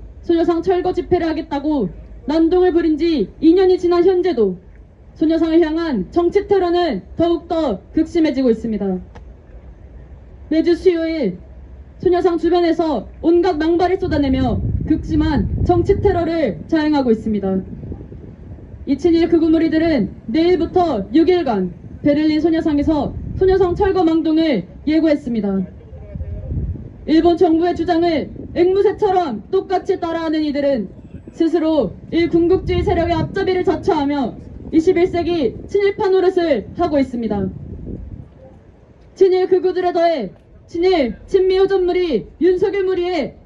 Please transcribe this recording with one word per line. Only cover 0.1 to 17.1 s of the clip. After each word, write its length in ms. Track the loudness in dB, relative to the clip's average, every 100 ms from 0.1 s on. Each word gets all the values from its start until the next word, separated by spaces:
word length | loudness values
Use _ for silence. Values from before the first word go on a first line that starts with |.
| -8
소녀상 400 | -2 0 2 0
철거 320 | 0 0 0
집회를 340 | -4 -2 0 0
하겠다고 640 | -4 -4 -4 -2 -2 -2 -6 -18 -12 -4
난동을 460 | 0 2 4 4
부린 260 | 2 2 0
지 300 | 0 0 -2 0
이 120 | 4
년이 240 | 6 4 2
지난 280 | 2 2 4
현재도 520 | 2 2 0 0 -2 -10 -20 -20 -20 -20 -4
소녀상을 440 | 0 2 2 2
향한 480 | 2 0 -2 -4 -2
정치 360 | 0 2 2 2
테러는 540 | 2 2 2 0 -2 -6 -2
더욱더 640 | 0 0 -2 -2 -2 -4 -4
극심해지고 580 | -2 0 0 0 2 2
있습니다. 480 | 2 -2 -4 -4 -4 -8 -18 -20 -20 -20 -20 -20 -20 -20 -20 -20 -20 -20 -20 -4
매주 260 | 0 2 2
수요일 600 | 2 2 0 -2 -2 -4 -12 -20 -20 -20 -20 -4
소녀상 400 | 0 2 2 0
주변에서 720 | 0 2 2 0 0 -2 -6 -4
온갖 360 | 2 2 2 0
낭발을 400 | 0 2 2 0
쏟아내며 640 | -2 0 0 0 0 -2 -2 -2 -2
극심한 800 | -2 0 0 2 0 0 0 0
정치 340 | 2 2 2
테러를 600 | 2 0 0 0 -2 -4 -2
자행하고 440 | 0 2 2 2